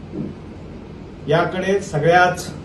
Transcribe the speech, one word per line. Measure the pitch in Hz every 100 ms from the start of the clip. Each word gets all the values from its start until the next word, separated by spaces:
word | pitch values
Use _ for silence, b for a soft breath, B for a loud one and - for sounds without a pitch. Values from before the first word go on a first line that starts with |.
| - - - - - - - - - - - - -
याकडे | 160 170 185 190 196
सगळ्याच | 190 151 160 180 180 175 - -